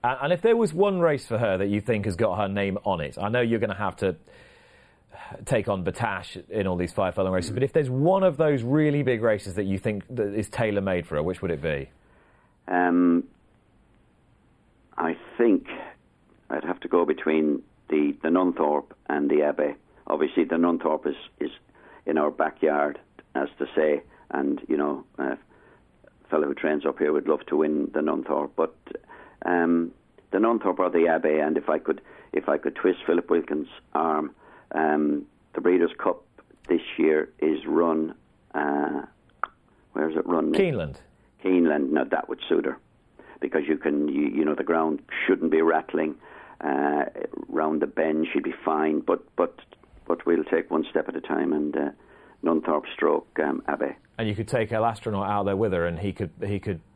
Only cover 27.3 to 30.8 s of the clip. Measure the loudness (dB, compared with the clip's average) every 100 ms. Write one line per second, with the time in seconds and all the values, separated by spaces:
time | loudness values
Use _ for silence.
27.3 | -2 0 0 2 0 -2 -2 -2 -2 -2
28.3 | -2 -2 -2 -4 -4 -16 -16 -16 -20 -20
29.3 | -10 -2 2 4 2 0 -8 _ _ _
30.3 | 0 2 2 0 0